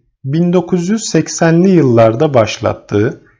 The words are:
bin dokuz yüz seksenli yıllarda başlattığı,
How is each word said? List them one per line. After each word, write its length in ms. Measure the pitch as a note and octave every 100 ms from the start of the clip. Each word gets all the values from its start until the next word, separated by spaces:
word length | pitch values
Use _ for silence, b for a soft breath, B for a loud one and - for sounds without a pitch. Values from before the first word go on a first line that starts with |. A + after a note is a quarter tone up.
| _ _ C3
bin 280 | D#3 F3
dokuz 360 | F3+ F3+ F#3 E3+
yüz 160 | A3 -
seksenli 640 | E3 D3+ - E3+ E3 F#3
yıllarda 640 | F3+ C#3 A#2 A2+ A#2 D#3
başlattığı, 880 | C3 G#2+ - G#2+ G#2 - G#2 A2+ E3 b b